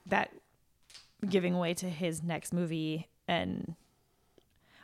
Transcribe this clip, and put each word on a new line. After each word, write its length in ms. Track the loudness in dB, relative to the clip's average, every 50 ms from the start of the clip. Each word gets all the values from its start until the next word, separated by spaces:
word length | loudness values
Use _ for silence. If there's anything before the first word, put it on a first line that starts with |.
| -2
that 240 | 2 2 2 2 0 -4 -14 -20 _ _ _ _ _ _ _ _ -20 -20 -20 -20 -18 _ -6 -2
giving 300 | 4 4 4 4 4 2
way 160 | 2 2 0 0
to 120 | -2 -2 -4
his 340 | -4 -2 -2 -2 -2 -2 -2
next 300 | -2 -2 -4 -4 -2 0
movie, 540 | 0 0 0 0 -2 0 -2 -2 -4 -6 -8 _ _ _
and 500 | 0 0 0 0 0 -2 -4 -4 -6 -10 -12 -14 _ _ _ _ _ _ _ _ _ _ -20 _ _ _ _ _ _ -20 -14